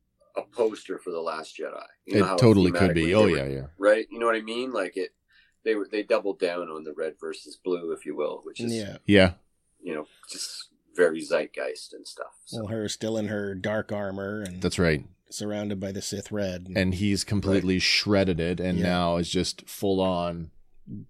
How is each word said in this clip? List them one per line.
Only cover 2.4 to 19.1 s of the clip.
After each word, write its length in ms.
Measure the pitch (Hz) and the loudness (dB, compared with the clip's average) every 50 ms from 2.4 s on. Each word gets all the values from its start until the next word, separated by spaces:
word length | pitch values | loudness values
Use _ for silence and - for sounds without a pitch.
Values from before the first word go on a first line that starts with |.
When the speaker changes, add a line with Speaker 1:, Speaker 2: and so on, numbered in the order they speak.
| 127 113 107 98 90 87 | 8 8 8 8 6 4
Speaker 2:
could 200 | 85 87 95 90 | 4 4 2 4
Speaker 1:
thematically 20 | 82 | 4
Speaker 2:
be. 200 | 85 78 82 95 | 4 2 4 6
Oh, 100 | 107 107 | 6 6
Speaker 1:
they 60 | 95 80 | 6 4
were, 40 | |
Speaker 2:
yeah, 100 | 69 67 | 2 0
yeah. 180 | 69 67 67 67 - - | -2 -4 -6 -8 -10 -6
Speaker 1:
right? 280 | - 98 104 107 110 - - | 2 4 4 4 4 2 -6
You 100 | 107 117 | -6 -2
know 80 | 117 | 0
what 80 | 117 110 | 0 0
I 60 | 110 | 0
mean? 300 | 107 110 113 120 131 131 | -2 -6 -6 -6 -6 -4
Like, 240 | 120 104 92 87 - | -4 -4 -4 -4 -4
it, 140 | 92 90 - _ _ _ _ _ _ _ _ _ _ - | -6 -6 -6 _ _ _ _ _ _ _ _ _ _ -2
they 100 | 110 110 | -2 0
were, 120 | 104 98 - | 0 -2 -4
they 120 | 110 107 107 | -4 -6 0
doubled 360 | - 113 107 98 98 95 - | 0 0 0 0 -2 -2 -2
down 300 | 95 87 87 87 85 82 | -2 -2 -2 -4 -6 -8
on 140 | 78 78 78 | -10 -12 -12
the 80 | 78 73 | -12 -8
red 220 | 78 80 78 - - | -6 -6 -6 -6 -8
versus 380 | 82 80 78 - - 73 71 _ | -10 -10 -10 -12 -14 -18 -18 _
blue, 300 | - 92 87 85 85 82 | -4 -4 -4 -2 -2 -6
if 140 | 78 - - | -8 -8 -8
you 100 | 76 - | -10 -6
will, 260 | 76 76 78 78 - - | -4 -4 -6 -6 -8 -14
which 160 | 80 - - | -14 -10 -6
is, 100 | 117 117 113 | -6 -4 -4
Speaker 3:
Yeah. 240 | 113 104 98 95 - - | -4 -6 -8 -12 -6 2
Speaker 2:
Yeah. 280 | - 101 95 92 90 - _ _ _ _ _ _ _ _ _ | 6 8 8 8 6 4 _ _ _ _ _ _ _ _ _
Speaker 1:
you 140 | - 87 80 | -12 -10 -8
know, 100 | 76 76 _ _ - - - | -8 -10 _ _ -20 -18 -16
just 360 | - - - - - - - _ _ _ _ _ - | -12 -12 -12 -12 -12 -16 -18 _ _ _ _ _ 2
very 260 | 87 90 82 80 82 | 4 4 4 4 -2
zeitgeist 720 | 76 71 85 78 73 - - 71 67 65 - - - - - | -4 0 0 0 0 -2 -6 -6 -6 -6 -6 -10 -14 -18 -18
and 140 | - - | -18 -18
stuff. 260 | - - - - - _ _ - | -18 -14 -14 -16 -16 _ _ -18
So. 140 | - 123 117 | -12 -10 -8
Speaker 3:
Well, 80 | 110 | -6
her 200 | 104 113 110 104 101 | -6 -6 -4 -4 -4
still 280 | - - 113 110 110 | -6 -4 -4 -4 -2
in 120 | 110 107 101 | -2 -2 -2
her 260 | 110 104 101 101 98 | -4 -4 -4 -6 -6
dark 360 | 92 95 104 107 107 98 - | -6 -4 -2 -2 -2 -4 -4
armor 500 | 107 104 101 98 95 98 98 98 107 107 | -6 -4 -4 -4 -6 -6 -6 -6 -6 -6
and 200 | 104 92 90 92 | -8 -10 -8 -2
Speaker 2:
That's 160 | 95 87 - | -2 -2 0
right. 280 | 98 87 95 85 69 - - - _ _ - | 2 4 4 4 2 -2 -10 -20 _ _ -16
Speaker 3:
surrounded 480 | - - 104 104 104 104 104 104 104 95 | -12 -8 -6 -6 -4 -4 -4 -4 -6 -6
by 120 | 98 95 95 | -6 -6 -8
the 80 | 101 | -8
Sith 300 | - - 104 101 - - | -8 -8 -8 -8 -8 -6
red. 360 | 104 104 101 92 90 90 90 92 92 | -4 -4 -4 -4 -4 -8 -8 -4 0
Speaker 2:
And 180 | 98 92 92 90 | 2 2 2 2
he's 280 | 87 104 101 98 92 - | 2 2 2 2 2 0
completely 520 | - 107 98 92 98 95 98 87 92 92 | 0 -2 0 2 4 2 4 4 4 2
Speaker 1:
Right. 60 | 90 | 2
Speaker 2:
shredded 580 | - - - - - 101 104 98 98 95 87 80 | 4 2 2 2 2 4 4 4 4 4 2 0
it, 200 | 82 87 90 85 | 0 -2 -2 0
and 180 | 90 92 90 | 0 0 0
Speaker 3:
Yeah. 60 | 87 87 | 2 2
Speaker 2:
now 320 | 90 87 87 87 85 | 2 2 2 2 2